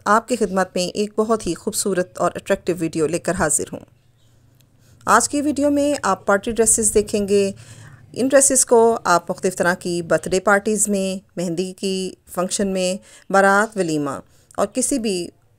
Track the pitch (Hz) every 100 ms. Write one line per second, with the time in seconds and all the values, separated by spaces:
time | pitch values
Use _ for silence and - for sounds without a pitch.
0 | - 214 220 247 202 190 185 185 180 -
1 | 208 214 214 220 - - - - 208 180
2 | 180 - 175 - - 196 - 175 165 165
3 | 147 170 - 175 156 - - - - _
4 | _ _ _ _ _ _ _ _ _ _
5 | - 208 - 294 285 277 285 285 285 285
6 | - 190 - 202 240 226 226 - 220 214
7 | 208 208 196 202 196 196 - - - -
8 | - - 269 277 277 262 - 233 233 226
9 | - 175 - 180 190 180 180 180 180 175
10 | 165 175 185 185 196 202 202 214 208 202
11 | 190 190 _ - 175 165 185 185 196 190
12 | 185 - _ - 185 - 196 190 180 196
13 | - - _ 196 196 196 220 208 175 156
14 | 143 107 - _ _ - 202 - 247 277
15 | 220 180 170 _ _